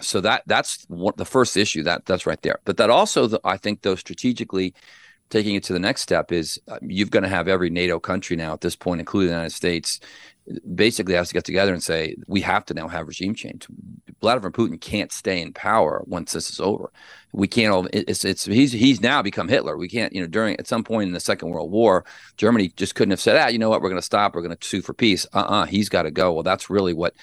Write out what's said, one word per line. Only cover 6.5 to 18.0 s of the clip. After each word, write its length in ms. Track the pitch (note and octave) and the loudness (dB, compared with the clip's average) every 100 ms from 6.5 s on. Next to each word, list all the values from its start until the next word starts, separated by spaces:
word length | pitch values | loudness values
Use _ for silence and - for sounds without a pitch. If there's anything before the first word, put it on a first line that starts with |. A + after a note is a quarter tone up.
| - - | -8 -12
uh, 120 | - | -14
you've 300 | - F#2 G#2 | -6 -2 2
gotta 160 | G#2+ F#2+ | 2 2
have 180 | F#2 E2+ | 0 0
every 240 | F#2+ F2 | 0 0
nato 300 | F2 F2+ E2 | 0 0 -2
country 340 | - F2+ - | -2 -4 -4
now 180 | E2 D#2+ | -4 -4
at 100 | D#2 | -4
this 120 | F2 | -4
point, 240 | - F#2 E2+ | -4 -4 -4
including 300 | - G2+ F2+ | -2 0 2
the 60 | |
United 200 | E2+ E2 | 0 -4
States, 460 | - F2 E2+ - - - - - _ - - - | -2 -2 -2 -4 -8 -12 -20 -20 _ -14 -14 -10
basically 400 | F2 G#2+ - F#2 | 2 2 2 0
has 140 | F2 F2 | 0 0
to 60 | |
get 100 | F2+ | -4
together 280 | - F2+ G2 | -2 2 2
and 120 | F2 | 2
say, 320 | - D#2+ D#2+ - - | -2 -2 -2 -8 -4
"We 140 | G2 | -2
have 240 | E2 G#2 | 0 0
to 100 | - | -2
now 140 | D#2 D#2+ | -6 -6
have 180 | E2 D#2 | -8 -10
regime 300 | D#2+ F#2+ A2+ | -6 -6 -6
change. 320 | - - - - - - - - | -10 -14 -16 -18 -18 -20 -20 -2
Vladimir 300 | G#2 B2 F#2+ | 0 0 -2
Putin 300 | - A2+ - | -2 -2 -2
can't 320 | - G#2 F2 | -6 -4 -4
stay 280 | - G#2 F2+ | -6 -4 -4
in 120 | D#2 | -4
power 500 | - G2+ A2 D#2+ - - | -6 0 4 4 0 -4
once 260 | F2 - | -6 -6
this 180 | E2+ - | -6 -6
is 80 | - | -2
over. 320 | F2+ G#2+ - - - - _ | -2 -2 -6 -16 -20 -20 _
We 140 | G2 G2 | -2 0
can't 260 | A#2+ G#2+ | 4 4
all, 140 | F#2+ F#2 | 4 2
it, 140 | G#2 | -2